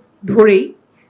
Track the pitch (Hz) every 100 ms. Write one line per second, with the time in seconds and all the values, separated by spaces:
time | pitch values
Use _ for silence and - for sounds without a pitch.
0 | _ _ 190 214 214 190 - - _ _
1 | _